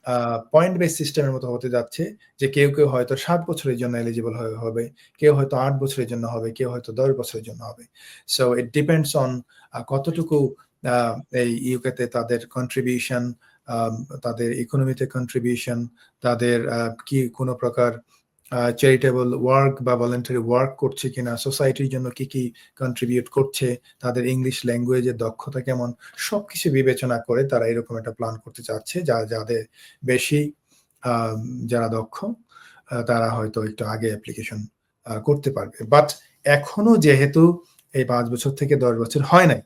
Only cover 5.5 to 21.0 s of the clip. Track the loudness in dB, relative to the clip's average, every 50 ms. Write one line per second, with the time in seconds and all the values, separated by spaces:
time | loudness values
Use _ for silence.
5.5 | 0 0 0 0 0 0 -2 -2 -2 -4 -4 -4 -4 -6 -4 -4 -4 -4 -6 -6
6.5 | -4 -4 -4 -4 -4 -8 -10 -8 -2 0 2 2 2 0 -2 -6 -8 -10 -10 -10
7.5 | -14 -14 -14 -16 -16 -18 -20 _ _ _ -20 -20 -20 -20 _ -6 0 2 2 2
8.5 | 2 0 -2 -2 0 0 2 4 4 2 2 2 0 0 0 0 -2 -6 -10 _
9.5 | _ _ _ _ -14 -14 -6 -4 -4 -2 -2 -2 -4 -4 -2 0 2 2 2 0
10.5 | -2 _ _ _ _ _ -2 0 2 2 2 0 -4 -6 -10 _ -2 0 0 0
11.5 | 0 -2 -2 -2 -4 -2 -2 -6 -4 -2 -6 -2 -2 -4 0 0 -2 -2 -2 -6
12.5 | -6 -6 -6 -4 -4 -2 0 0 -2 -2 -2 -2 -2 -2 -2 -4 -8 _ _ _
13.5 | _ _ _ -6 -2 -2 -2 -2 -4 -6 -10 -12 -14 -8 -6 -6 -4 -2 -2 -2
14.5 | -2 -4 -4 -2 0 0 0 0 0 -2 -4 -4 -4 -6 -6 -2 -4 -2 0 0
15.5 | -2 -2 -2 -4 -4 -4 -4 -8 _ _ _ _ _ _ 0 0 0 2 2 2
16.5 | 2 2 0 -2 -2 -2 -2 -4 -6 -8 -8 -2 0 0 0 -2 -4 -4 -4 -4
17.5 | -4 -2 -4 -2 2 2 0 0 0 -4 _ _ _ _ _ _ _ _ _ -6
18.5 | -4 0 0 0 2 4 6 6 6 6 4 2 2 2 0 0 0 0 2 4
19.5 | 4 6 4 4 2 0 0 0 2 2 2 0 0 -2 -4 -2 -4 -2 0 2
20.5 | 2 2 2 0 -2 -4 -4 -4 -4 -4